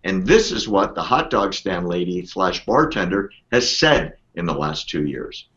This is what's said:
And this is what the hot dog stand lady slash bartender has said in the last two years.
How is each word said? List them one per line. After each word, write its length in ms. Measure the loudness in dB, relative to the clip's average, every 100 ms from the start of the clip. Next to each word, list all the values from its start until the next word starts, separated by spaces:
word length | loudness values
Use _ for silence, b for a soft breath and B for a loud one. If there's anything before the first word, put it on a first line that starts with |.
And 220 | -2 -2 4
this 260 | 4 4
is 160 | -4 0
what 260 | 2 2
the 80 | -2
hot 280 | 0 0 2
dog 240 | 0 0
stand 340 | -2 -4 -2 -2
lady 380 | -2 -2 -4 -6
slash 400 | 0 0 0 0
bartender 640 | 2 2 0 0 0 -4 B _
has 220 | 0 2 2
said 380 | 4 4 0 -12 _
in 100 | -6
the 80 | -4
last 360 | -2 -2 -4 -6
two 160 | -4 -2
years. 400 | -4 -10 -14 -20